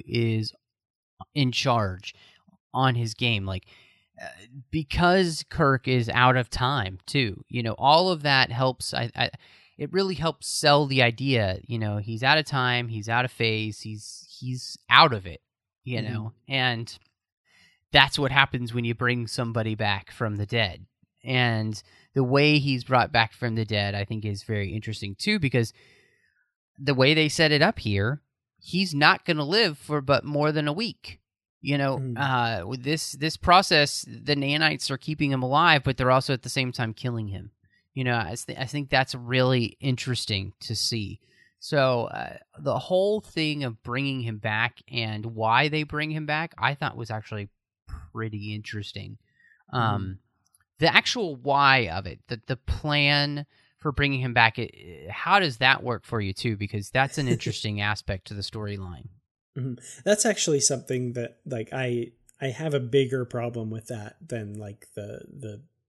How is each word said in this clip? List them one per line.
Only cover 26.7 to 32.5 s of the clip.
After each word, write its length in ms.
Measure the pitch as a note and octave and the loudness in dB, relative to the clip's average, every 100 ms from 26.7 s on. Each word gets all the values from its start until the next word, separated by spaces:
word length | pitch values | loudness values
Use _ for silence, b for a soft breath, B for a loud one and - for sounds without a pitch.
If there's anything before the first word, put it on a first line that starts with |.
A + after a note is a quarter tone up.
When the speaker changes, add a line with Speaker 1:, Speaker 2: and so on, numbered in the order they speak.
| - | -8
Speaker 1:
the 140 | C#3 | 0
way 200 | C3 C3 | 4 6
they 160 | D#3 D#3 | 6 4
set 220 | - D#3 | 4 4
it 100 | D3 | 6
up 180 | E3+ - | 4 2
here, 420 | A2+ G2 G#2+ D3 _ _ _ _ | -2 0 0 -2 _ _ _ _
he's 340 | - F3 F#3+ C#3+ | -6 -2 -2 4
not 300 | D3+ F#3+ - | 4 4 2
gonna 180 | D#3 C#3+ | 0 2
live 320 | G3+ G#3 D3+ | 2 2 0
for 240 | - D3+ | -4 -2
but 220 | C3+ C3 - | 2 2 2
more 260 | D3 D3+ | 0 2
than 160 | D3+ D3 | 2 0
a 60 | |
week. 460 | D3+ A3+ - - - _ _ _ _ | -2 -6 -10 -16 -20 _ _ _ _
You 160 | C3 C#3+ | -4 0
know, 200 | C#3 C3 | 0 -2
Speaker 2:
Mm. 200 | C3 A#2+ C#3 B2+ A#2 | -4 -4 -2 0 0